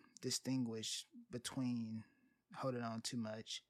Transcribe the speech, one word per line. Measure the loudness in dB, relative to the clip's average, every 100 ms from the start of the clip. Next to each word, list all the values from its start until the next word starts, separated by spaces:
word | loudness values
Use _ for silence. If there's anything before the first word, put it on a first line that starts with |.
| -6 -4
distinguish | 0 0 4 4 4 2 0 -2 -4 -14 -6
between | -6 -2 2 4 4 2 -2 -6 _ _ _ -14 -2
holding | 0 2
on | 0 -2
too | -2 -2
much | -2 -4 -6 -8 -8